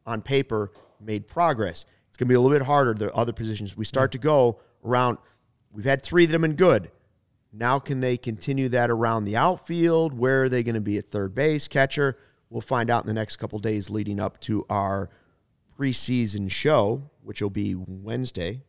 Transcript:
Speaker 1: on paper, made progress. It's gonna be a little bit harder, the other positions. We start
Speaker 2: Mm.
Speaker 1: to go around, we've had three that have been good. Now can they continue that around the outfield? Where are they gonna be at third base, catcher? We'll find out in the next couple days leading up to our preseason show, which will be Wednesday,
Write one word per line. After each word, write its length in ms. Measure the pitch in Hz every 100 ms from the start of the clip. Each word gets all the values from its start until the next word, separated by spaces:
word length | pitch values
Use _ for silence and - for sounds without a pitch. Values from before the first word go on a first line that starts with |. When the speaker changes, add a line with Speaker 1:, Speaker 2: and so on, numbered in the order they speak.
Speaker 1:
on 160 | - 110
paper, 500 | 104 135 - 110 101 - _ _
made 280 | 107 107 98
progress. 580 | - 170 120 98 82 - _ _
It's 100 | -
gonna 100 | 123
be 60 |
a 60 | 123
little 180 | 127 147
bit 80 | 131
harder, 260 | 143 127
the 180 | 107 104
other 180 | - 117
positions. 420 | 113 110 104 104
We 120 | 101 107
start 240 | 135 131
Speaker 2:
Mm. 20 |
Speaker 1:
to 60 | 127
go 420 | 139 147 120 117 _ _
around, 320 | 107 123 123 113 _ _ _ _ _
we've 140 | 104 120
had 160 | 139
three 240 | - 170 170
that 60 |
have 100 | 160
been 140 | 160 147
good. 340 | 180 117 82 - _ _ _ _ _
Now 280 | 104 117 135
can 220 | - 131
they 180 | 127 123
continue 500 | 123 110 - 135 131
that 220 | 120 120
around 340 | 117 117 113
the 100 | 101 110
outfield? 760 | 160 180 - 170 170 165 160
Where 300 | 127 127 135
are 60 | 131
they 120 | 123
gonna 200 | 117 113
be 160 | 101 101
at 100 | -
third 260 | 104 98
base, 320 | 107 151 151 -
catcher? 520 | 147 135 - 139 127 _ _ _
We'll 100 | 117
find 300 | - 127 117
out 140 | 117
in 20 | 98
the 60 |
next 220 | 110 110 -
couple 220 | 113 107
days 300 | 110 107 98
leading 320 | 107 104 101
up 180 | 98 -
to 240 | - 107 -
our 400 | 101 98 98 92 - _ _ _ _ _ -
preseason 720 | 139 123 - 123 113 101 95
show, 520 | - 143 147 104 120 139 _
which 180 | - 104
will 80 | 104
be 240 | 98 101
Wednesday, 880 | 92 92 95 101 120 127 - 95 127